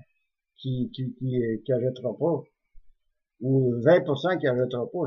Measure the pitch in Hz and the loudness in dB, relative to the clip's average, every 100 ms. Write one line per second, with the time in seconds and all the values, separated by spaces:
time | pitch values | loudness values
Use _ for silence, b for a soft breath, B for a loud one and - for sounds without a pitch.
0 | - _ _ _ _ - 131 127 123 - | -20 _ _ _ _ -12 -6 -4 -4 -6
1 | 127 - 131 123 113 110 - 123 127 127 | -8 -6 -4 -2 0 -2 0 0 0 -2
2 | 123 107 160 147 - _ _ - - - | -6 -2 0 -2 -4 _ _ -20 -20 -20
3 | _ _ _ - 127 135 127 120 139 180 | _ _ _ -6 2 4 4 2 6 4
4 | 175 139 180 180 143 123 127 120 117 180 | 4 -2 0 0 0 0 0 -2 -4 -4